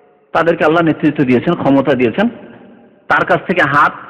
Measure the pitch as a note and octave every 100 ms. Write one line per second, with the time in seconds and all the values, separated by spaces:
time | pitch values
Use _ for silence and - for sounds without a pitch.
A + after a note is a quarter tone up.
0 | _ _ _ F3 D#3+ E3 D#3+ E3+ E3 -
1 | D3+ D3 B2+ A#2+ E3 F3 - C4+ B3+ B2+
2 | A#2+ C#3+ A3+ - - - - - - _
3 | - D3+ E3 F3 - F3 C#3+ C#3+ E3+ -